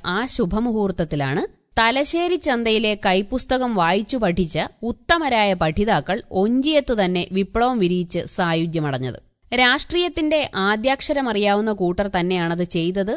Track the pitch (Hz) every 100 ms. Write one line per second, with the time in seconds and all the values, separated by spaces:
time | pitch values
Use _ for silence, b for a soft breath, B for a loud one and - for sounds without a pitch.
0 | - 185 254 - 170 202 240 220 196 185
1 | 165 151 135 147 427 - _ - 226 262
2 | 294 339 349 359 302 240 226 220 220 208
3 | 202 185 196 262 - 254 247 214 165 190
4 | 214 262 208 175 170 156 214 - 226 240
5 | - 339 302 233 208 180 160 160 208 175
6 | - 196 - 185 208 247 277 302 269 226
7 | 180 185 - 190 190 220 247 247 175 180
8 | 175 175 - - 175 165 165 160 151 131
9 | 127 - - _ - 247 254 269 - 349
10 | 349 339 311 311 277 - 196 214 247 269
11 | - 285 262 202 202 208 220 208 180 180
12 | 202 185 175 185 170 170 175 175 165 190
13 | 190